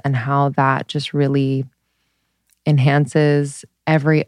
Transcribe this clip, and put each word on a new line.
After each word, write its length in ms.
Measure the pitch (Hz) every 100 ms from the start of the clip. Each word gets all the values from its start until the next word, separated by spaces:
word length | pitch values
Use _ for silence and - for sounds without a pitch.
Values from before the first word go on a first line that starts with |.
| -
and 100 | 127
how 340 | 123 139 139
that 380 | 139 135 135 -
just 240 | 147 135
really 540 | 143 139 139 135 135 131 _ _ _ _ _ _ _ _ _ -
enhances 1000 | 147 135 143 143 156 147 147 143 - - _ -
every 380 | 156 147 156